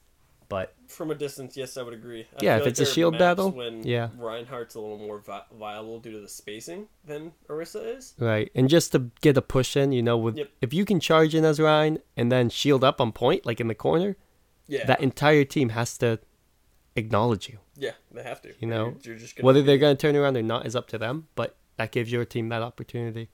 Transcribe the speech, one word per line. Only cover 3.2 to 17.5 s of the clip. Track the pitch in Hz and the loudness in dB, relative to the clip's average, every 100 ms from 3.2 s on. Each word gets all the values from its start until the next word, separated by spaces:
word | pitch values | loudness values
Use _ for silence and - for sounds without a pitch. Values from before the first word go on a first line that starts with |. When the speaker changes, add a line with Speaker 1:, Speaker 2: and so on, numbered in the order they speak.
Speaker 1:
battle, | 180 175 190 | 2 4 -2
Speaker 2:
when | 127 120 113 | -4 -8 -8
Speaker 1:
yeah. | 117 120 117 120 | -2 -2 -2 -8
Speaker 2:
Reinhardt's | 117 113 123 127 117 | -10 -8 -10 -12 -12
a | 120 | -10
little | 107 104 | -10 -10
more | 104 104 | -10 -12
vi-, | 101 101 - 113 | -12 -16 -16 -14
viable | 107 104 110 113 | -12 -12 -12 -14
due | 117 | -14
to | 107 | -16
the | 101 | -16
spacing | - - 107 117 175 208 _ | -18 -14 -14 -12 -14 -16 _
than | - 147 160 156 - | -14 -12 -12 -18 -12
Orisa | 151 170 214 226 262 | -10 -10 -10 -10 -12
is. | - - | -12 -4
Speaker 1:
Right, | 117 107 - | -2 0 -2
and | - 131 | 0 4
just | 165 - | 4 2
to | 147 123 - | -2 -4 0
get | 156 131 | 2 4
a | |
push | - 131 123 143 | 2 -2 0 0
in, | 139 | 0
you | 127 | 2
know, | 117 120 | 2 2
with | 113 113 | 0 -4
Speaker 2:
Yep. | 143 - | -8 -6
Speaker 1:
if | 123 | -4
you | 151 | 0
can | 202 190 | 2 2
charge | - 160 160 | 4 4 6
in | 160 | 4
as | 160 147 | 2 4
Rein | 156 151 156 156 _ - | 4 4 2 0 _ -2
and | 120 | 2
then | 127 120 | 4 2
shield | - 143 135 | 2 2 4
up | 131 - | 4 2
on | 120 | 0
point, | - 123 170 135 | 2 2 2 -2
like | 113 | -4
in | 117 | -4
the | |
corner, | 107 135 160 196 190 _ _ _ _ - | -2 0 0 0 -6 _ _ _ _ -8
Speaker 2:
Yeah. | 135 113 | -6 -2
Speaker 1:
that | - | -2
entire | 135 - 143 151 | -2 -2 2 2
team | 139 - 123 | 0 -2 -4
has | 113 117 - | -4 -6 -4
to | 120 113 _ _ _ _ _ _ _ - | -4 -4 _ _ _ _ _ _ _ -8
acknowledge | 110 104 120 104 | -2 0 2 0
you. | - | -6